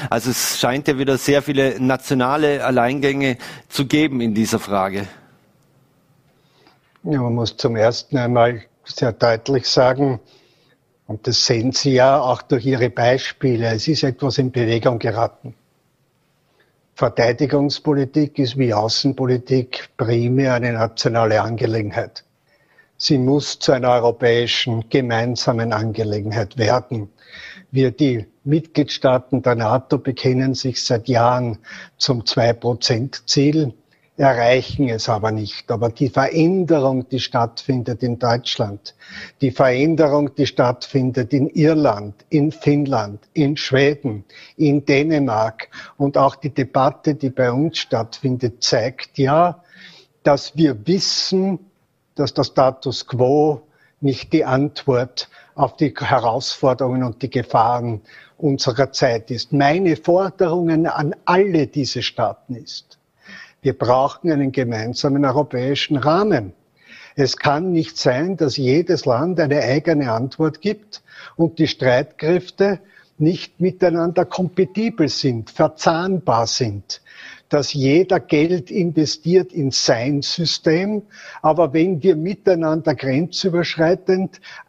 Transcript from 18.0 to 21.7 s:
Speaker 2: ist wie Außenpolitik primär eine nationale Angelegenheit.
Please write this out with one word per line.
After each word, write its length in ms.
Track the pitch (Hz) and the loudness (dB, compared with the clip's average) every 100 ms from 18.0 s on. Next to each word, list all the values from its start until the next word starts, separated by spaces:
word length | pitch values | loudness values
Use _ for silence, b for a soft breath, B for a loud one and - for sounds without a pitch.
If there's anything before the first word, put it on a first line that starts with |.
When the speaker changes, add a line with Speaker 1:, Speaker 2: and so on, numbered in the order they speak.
| 131 151 147 - | 0 0 0 0
Speaker 2:
ist 180 | 127 135 | -2 0
wie 160 | 123 | 0
Außenpolitik 1160 | 104 113 - 143 131 127 127 120 131 123 - - - | 0 0 0 -2 0 0 -2 0 -2 -2 -8 -12 -6
primär 580 | 113 117 120 131 135 | -2 0 2 2 2
eine 180 | 120 120 | 0 -2
nationale 720 | 113 113 - 131 113 110 107 | -2 -2 -2 -2 2 2 2
Angelegenheit. 800 | 110 113 117 | 0 -2 -2